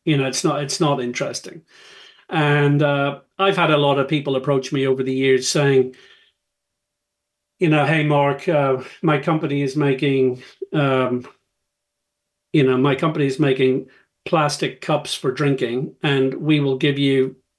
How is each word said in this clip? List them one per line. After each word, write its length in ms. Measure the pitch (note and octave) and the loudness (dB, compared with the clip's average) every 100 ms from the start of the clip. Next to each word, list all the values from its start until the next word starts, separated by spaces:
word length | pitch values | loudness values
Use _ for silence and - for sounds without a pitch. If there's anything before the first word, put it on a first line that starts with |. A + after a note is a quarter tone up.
You 140 | - C#3+ | -2 0
know, 80 | C3 | 0
it's 180 | B2+ | -2
not, 200 | E3 D3 | -2 -2
it's 160 | C#3+ - | -4 -2
not 220 | D#3 C3+ | 0 0
interesting. 600 | B2 A#2+ C3 A#2+ - E3 _ - - - - _ - | -4 -6 -6 -8 -14 -20 _ -20 -20 -20 -20 _ -6
And, 520 | D#3+ D3 D3 C#3+ C#3+ | -2 2 2 2 2
uh, 380 | D3 C#3+ C#3 - _ - | 2 0 -2 -6 _ -2
I've 200 | G3 F#3 | 0 2
had 140 | D#3+ | 2
a 60 | D3 | 2
lot 220 | C#3+ C#3 | 2 0
of 80 | C3+ | 0
people 280 | D3+ C#3 C3 | -2 -2 -4
approach 360 | C#3 C3+ B2+ | 0 -2 -2
me 140 | C#3 C3+ | -2 0
over 160 | C3 | 0
the 120 | C3 | -2
years 360 | C3 C3+ C3 B2+ | 0 2 2 2
saying, 460 | D#3 C#3 C3+ B2+ - - - _ _ _ _ _ _ _ _ _ _ _ _ _ _ | 0 4 4 2 -4 -20 -20 _ _ _ _ _ _ _ _ _ _ _ _ _ _
you 120 | E3+ | 2
know, 160 | D3+ C#3+ | 2 2
"Hey, 200 | D#3 D3 | 0 2
Mark, 420 | C#3+ C#3+ C#3 - | 2 2 0 0
uh, 360 | D3+ C#3 C3 - - | 0 2 0 -4 -4
my 160 | E3+ G3 | 0 0
company 460 | F#3 D#3 D#3 C#3+ | 0 -2 -2 -2
is 120 | C#3 D3 | -2 0
making, 680 | C#3+ C3 C#3+ C3+ C3 B2 - - - | 0 0 0 2 0 -2 -12 -16 -6
um, 560 | D#3+ C#3 C3 B2+ B2 B2 _ _ _ _ _ _ _ _ _ _ _ _ | 0 2 2 0 -4 -6 _ _ _ _ _ _ _ _ _ _ _ _
you 100 | D#3+ | 0
know, 140 | C3 B2+ | 2 2
my 180 | C#3+ C3 | 2 0
company 300 | D#3+ D3+ C#3 | -2 0 -2
is 140 | C3 | 0
making 500 | C#3+ C3+ C3 C3 - _ _ _ - | 0 2 2 0 -4 _ _ _ -4
plastic 540 | E3+ D3 - C#3+ - | 0 0 -2 -6 -6
cups 360 | - D3 - - | -4 -4 -4 -6
for 160 | C3+ | -6
drinking, 640 | B2 C#3+ C3 A#2 B2 D3 - | -2 -2 0 -2 -4 -6 -6
and 320 | D3+ C#3 C3 B2+ | -2 0 0 -2
we 240 | D3+ D3+ | 0 0
will 180 | C#3 C3 | 2 0
give 220 | D3 C#3 | 0 0
you, 360 | C#3 C3+ C3 - _ | 0 2 0 -4 _